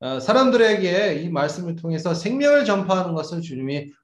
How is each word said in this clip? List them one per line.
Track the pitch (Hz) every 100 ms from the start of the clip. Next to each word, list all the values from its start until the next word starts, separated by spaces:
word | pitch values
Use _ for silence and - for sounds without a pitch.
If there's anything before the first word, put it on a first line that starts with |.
어, | 131 131
사람들에게 | 131 247 262 240 226 208 185 180 208 147
이 | 170
말씀을 | 151 147 165 175 165
통해서 | 165 160 175
생명을 | 165 202 269 285 285 233
전파하는 | 196 175 190 180 160
것을 | 156 170
주님이 | 165 131 135 143 143 -